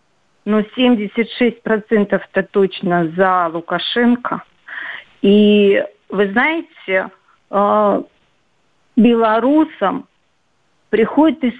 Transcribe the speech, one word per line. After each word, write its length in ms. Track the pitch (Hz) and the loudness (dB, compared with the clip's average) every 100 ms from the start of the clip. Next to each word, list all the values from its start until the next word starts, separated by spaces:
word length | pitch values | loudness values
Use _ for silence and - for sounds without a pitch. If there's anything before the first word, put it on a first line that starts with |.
| _ _ _ _ | _ _ _ _
ну, 200 | - 214 208 - | -2 -2 -2 0
семьдесят 540 | 247 233 202 - 226 - | 2 2 -2 -4 -6 -2
шесть 240 | 247 233 | -2 -2
процентов 600 | - 220 208 214 202 190 - | -4 -4 0 -2 0 -4 -4
это 160 | 196 185 | -6 -2
точно 640 | 202 190 - 185 175 165 170 | -2 -2 -2 -2 -2 -2 -2
за 340 | 190 185 170 | 0 0 -2
Лукашенко. 880 | 165 165 175 - 240 240 240 - 175 - _ - - - - - _ | -6 -8 -8 -4 -2 0 0 -4 -8 -10 _ -20 -16 -14 -16 -20 _
И 600 | 196 208 208 208 202 208 - - - | 2 4 6 4 4 2 -2 -12 -8
вы 200 | 190 202 | -4 -2
знаете, 800 | 202 285 330 320 - - 190 190 - _ _ _ | -2 -2 -4 -10 -16 -4 -4 -4 -12 _ _ _
а, 540 | 196 202 208 208 196 - _ _ _ _ _ _ _ _ - | -2 0 2 0 -2 -6 _ _ _ _ _ _ _ _ 2
белорусам 1120 | 226 233 226 220 247 302 311 - 190 - - _ _ _ _ _ _ _ _ | 2 4 2 0 2 2 0 -2 -4 -4 -10 _ _ _ _ _ _ _ _
приходят 520 | 208 220 - 320 254 | -2 0 2 2 0
эс 100 | 247 | -4